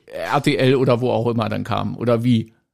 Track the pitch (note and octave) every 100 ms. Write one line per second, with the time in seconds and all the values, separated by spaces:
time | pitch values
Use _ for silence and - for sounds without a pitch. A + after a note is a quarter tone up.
0 | - - E2+ C#3 D3 B2+ B2+ C3+ C3 A#2+
1 | B2 A2 A#2 A#2 G#2+ G#2 G2+ G#2 G#2 G2
2 | A#2 A#2 B2 A2+ G#2+ _ _